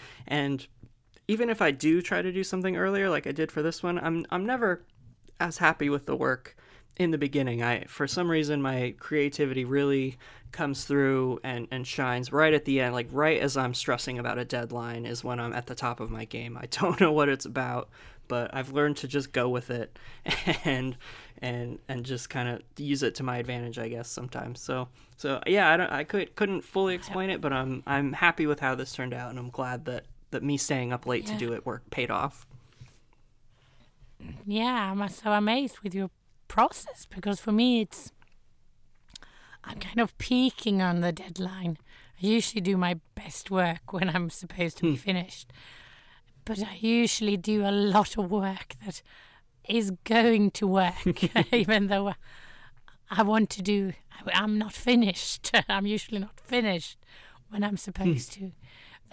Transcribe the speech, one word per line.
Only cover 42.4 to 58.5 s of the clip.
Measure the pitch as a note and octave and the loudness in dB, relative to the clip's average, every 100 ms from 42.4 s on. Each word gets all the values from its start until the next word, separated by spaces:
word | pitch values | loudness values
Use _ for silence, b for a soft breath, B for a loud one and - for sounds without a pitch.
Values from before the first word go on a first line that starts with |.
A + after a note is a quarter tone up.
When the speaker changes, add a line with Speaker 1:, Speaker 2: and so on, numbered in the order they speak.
| - A3 | 2 0
Speaker 2:
do | F#3 F#3+ | 0 2
my | F3+ E3+ - | 2 0 -6
best | - - - - | -16 -10 -10 -2
work | F#3+ F3 E3 - | 0 2 0 -6
when | F3 F#3 | -2 0
I'm | F3 E3+ | 0 -2
supposed | - F3 - E3+ - | -4 -10 -4 -4 0
to | |
be | E3 | 0
Speaker 3:
Hmm. | C#3 | 2
Speaker 2:
finished. | - F#3 E3+ - - B B B B B B B B - | 0 -2 -2 -12 -18 B B B B B B B B -14
But | - G3+ | -8 -4
I | G#3 - | -4 -2
usually | A3 A#3 A#3 - G#3+ G3+ | 2 4 4 2 0 0
do | F3 G#3+ | 2 2
a | G3+ | 4
lot | G3+ G3+ G3 G3+ - | 4 6 4 4 0
of | F#3 | 0
work | G#3 G3 F#3 - - | 0 0 -4 -10 -12
that | G#3+ - B B B B _ _ - | -10 -12 B B B B _ _ -2
is | A3+ G3+ F#3 | 0 0 -4
going | - A3+ A#3 A3+ G3+ | 2 6 6 6 4
to | - G3+ | 2 2
work, | F#3+ F3+ - - | 4 4 2 0
<laughs> | D#3+ F3+ A3+ | 2 2 2
Speaker 3:
<laughs> | - | 2
Speaker 2:
even | A#3+ F#3 G#3+ G3 | 2 4 4 4
though | G3+ G3+ - B B B B B B - - - | 2 0 -4 B B B B B B -20 -20 -2
I | F#3+ | 2
want | G#3 A3 G#3+ | 4 4 2
to | - | 0
do, | F#3 G#3 G3 F3+ - | 0 2 0 -4 -14
I, | - - F3+ | -12 -2 0
I'm | G#3+ G#3+ | 2 0
not | G#3+ | 0
finished. | - - A#3+ G#3+ F3 - - - - | -2 4 6 6 2 -4 -6 2 2
<laughs> | - | 2
I'm | G3 G3+ | 0 0
usually | G#3 - G#3 | -2 -2 -6
not | G3 - | -6 -10
finished | - B3 A3 F3+ - - B B B B - | -2 0 2 0 -4 -14 B B B B -8
when | G#3+ | -2
I'm | G#3 G3 | -2 -2
supposed | - - F#3 D3 - | -6 0 2 2 -2
Speaker 3:
Hmm. | - | -10
Speaker 2:
to. | F#3+ | -14